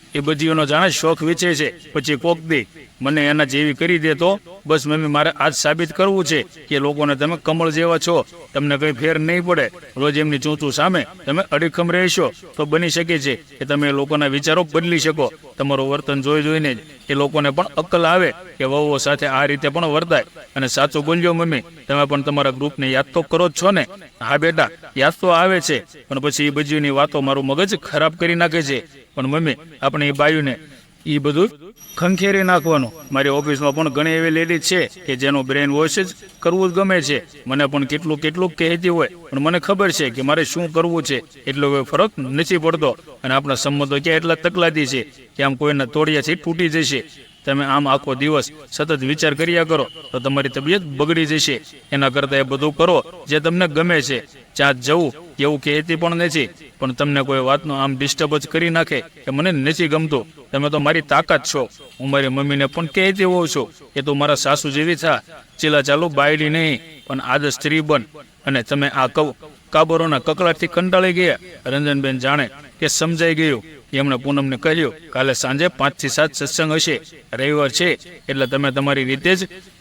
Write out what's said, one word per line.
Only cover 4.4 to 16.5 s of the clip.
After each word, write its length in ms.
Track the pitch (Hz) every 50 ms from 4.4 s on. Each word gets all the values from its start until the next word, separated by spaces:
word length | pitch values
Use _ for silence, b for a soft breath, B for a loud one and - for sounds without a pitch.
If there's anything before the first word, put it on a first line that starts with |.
| - 170 - - -
બસ 200 | 147 156 156 127
મમ્મી 200 | 147 151 156 156
મારે 240 | 151 147 151 151 165
આજ 240 | 151 - - 156 147
સાબિત 380 | - - 147 156 165 175 160 -
કરવું 320 | - 185 196 196 190 175
છે 180 | 131 160 143 104
કે 360 | - - 160 147 - 151 139
લોકોને 360 | 139 143 147 147 151 147 139
તમે 220 | 131 143 156 170 156 -
કમળ 280 | 156 160 165 165 160
જેવા 280 | 151 156 165 170 165 160
છો, 260 | - 170 170 151 117 - - - - - -
તમને 220 | 147 143 147 143
કંઈ 160 | 135 147 151 147
ફેર 260 | 117 143 160 160 156
નહીં 260 | 156 160 170 180 175
પડે. 260 | 175 175 156 131 104 - - - - -
રોજ 220 | 127 139 147 143 151
એમની 200 | 151 151 147 135
ચૂંચું 340 | 123 151 151 151 151 139 120
સામે 340 | 143 151 185 185 165 123 - - - -
તમે 160 | 139 143 175 190 - -
અડીખમ 380 | 147 165 165 - - 170 170
રહેશો 420 | 175 180 185 180 - - 160 123 - - - - -
તો 80 | - 151
બની 260 | 147 151 160 175 165
શકે 280 | 147 170 170 165 175 156
છે 180 | 135 139 123
કે 280 | - - - 143 127 139
તમે 280 | 135 143 147 147 143 139
લોકોના 340 | 139 139 139 156 147 147
વિચારો 420 | 139 135 143 139 160 156 180 175 151 147
બદલી 260 | 165 170 170 170 156
શકો. 340 | 135 160 151 156 135 113 - - - 135 117 -
તમારું 300 | 139 139 139 135 135 135
વર્તન 340 | 139 147 147 - 139 139 131
જોઈ 200 | 143 151 156 147
જોઈને 320 | 151